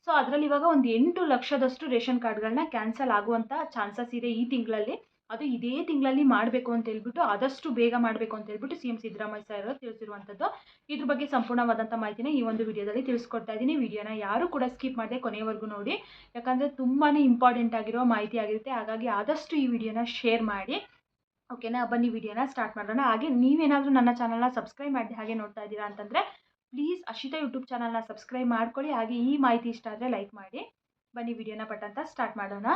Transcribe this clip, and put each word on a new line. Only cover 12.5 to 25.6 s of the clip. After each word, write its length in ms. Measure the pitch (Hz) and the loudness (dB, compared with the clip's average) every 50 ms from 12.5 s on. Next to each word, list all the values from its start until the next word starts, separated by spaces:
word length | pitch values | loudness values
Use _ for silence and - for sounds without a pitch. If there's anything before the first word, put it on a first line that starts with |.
| 220 220 226 | 0 -2 -2
ವಿಡಿಯೋದಲ್ಲಿ 380 | 220 208 208 202 208 214 254 - | -4 -4 -4 -4 -2 -4 -4 -2
ತಿಳಿಸ್ಕೊಡ್ತಾ 500 | 262 240 233 - - - 226 - - 220 | 0 -2 -2 -2 -6 -8 -8 -6 -6 -6
ಇದ್ದೀನಿ. 220 | 220 254 269 320 | -2 0 0 0
ವಿಡಿಯೋನ 380 | 294 247 214 208 214 208 214 220 | 0 -2 -2 -4 -6 -6 -6 -6
ಯಾರು 340 | 220 208 196 208 254 349 | -6 -4 -2 0 0 0
ಕೂಡ 160 | 349 311 277 254 | 0 0 -2 -2
ಸ್ಕಿಪ್ 300 | 254 254 - - 262 262 | -2 -4 -6 -8 -6 -4
ಮಾಡದೆ 220 | 233 220 214 247 254 | -4 -6 -4 -6 -4
ಕೊನೆಯವರೆಗೂ 460 | 254 226 202 214 220 220 214 202 220 | -4 -6 -6 -4 -4 -4 -4 -6 -8
ನೋಡಿ, 380 | 214 208 202 202 247 370 415 - - - - - _ _ | -10 -8 -6 -4 -4 -6 -6 -8 -16 -20 -20 -20 _ _
ಯಾಕಂದ್ರೆ 340 | 233 240 254 254 254 285 277 | -6 -2 0 0 2 0 0
ತುಂಬಾನೇ 500 | 277 - 262 247 262 277 302 294 285 294 | -2 0 0 2 4 6 6 6 8 8
ಇಂಪಾರ್ಟೆಂಟ್ 560 | 285 254 240 240 254 247 233 240 233 226 233 | 8 8 8 8 6 4 6 4 0 0 0
ಆಗಿರೋ 280 | 226 214 220 233 240 254 | -2 -4 -2 -2 2 4
ಮಾಹಿತಿ 340 | 240 226 208 214 214 233 | 4 4 2 0 -2 -2
ಆಗಿರುತ್ತೆ. 340 | 226 214 208 214 220 220 269 | -4 -2 -2 -2 -4 -4 -4
ಹಾಗಾಗಿ 360 | 262 226 214 220 220 226 233 | -6 -4 -4 -4 -6 -4 -2
ಆದಷ್ಟು 480 | 240 208 202 208 285 311 311 - - 330 | -2 -2 -2 0 0 -2 -2 -4 -2 0
ಈ 120 | 294 269 | 0 2
ವಿಡಿಯೋನ 300 | 247 240 226 220 220 214 233 240 | 2 0 0 -2 -2 -2 -2 -2
ಶೇರ್ 380 | 233 - - - 233 226 226 220 | -2 -4 -2 2 2 2 2 2
ಮಾಡಿ, 440 | 214 202 196 190 - 294 403 - - _ _ _ _ _ _ _ _ _ _ _ _ 247 | -2 -2 -4 -4 -6 -6 -6 -8 -12 _ _ _ _ _ _ _ _ _ _ _ _ -14
ಓಕೆನಾ? 320 | 247 - 226 233 247 240 | -10 -6 -4 -2 -2 0
ಬನ್ನಿ 240 | - 240 233 240 240 | 0 2 2 2 2
ವಿಡಿಯೋನ 300 | 220 226 - 214 208 226 277 | 0 -2 -6 -6 -2 -2 -2
ಸ್ಟಾರ್ಟ್ 320 | 269 - 254 220 214 - | -2 -2 -4 -4 -4 -4
ಮಾಡೋಣ. 220 | 214 208 202 220 262 277 | -8 -6 -2 0 2 2
ಹಾಗೆ 240 | 247 220 226 285 | 2 2 2 2
ನೀವೇನಾದ್ರೂ 640 | 320 254 240 247 262 285 330 320 285 285 277 277 285 | 2 4 6 6 6 6 6 6 6 6 4 4 6
ನನ್ನ 200 | 269 262 240 240 240 | 6 6 6 6 4
ಚಾನಲ್ನ 360 | 240 247 226 226 233 240 254 | 2 -2 -2 0 2 0 0
ಸಬ್ಸ್ಕ್ರೈಬ್ 440 | 254 233 - - - - 285 294 269 | 0 -2 -6 -6 -12 -10 -4 -2 -2
ಮಾಡದೆ 200 | 254 226 202 226 | -2 -2 -4 -8
ಹಾಗೆ 200 | 226 220 220 226 | -8 -6 -4 -4
ನೋಡ್ತಾ 280 | 226 214 208 - 220 | -4 -6 -8 -10 -12